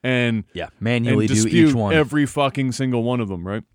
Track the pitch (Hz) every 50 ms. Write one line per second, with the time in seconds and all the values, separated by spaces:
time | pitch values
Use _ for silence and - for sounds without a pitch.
0 | - 131 127 123 123 120 117 110 98 _ _ 90 80 - _ _ 98 113 120 120
1 | 117 117 113 104 107 107 101 107 110 113 - 170 165 156 135 120 107 101 160 160
2 | 151 117 143 151 143 127 - 147 143 135 - 139 135 131 120 - 135 131 123 120
3 | 113 120 123 123 113 98 95 87 85 92 101 113 - _ _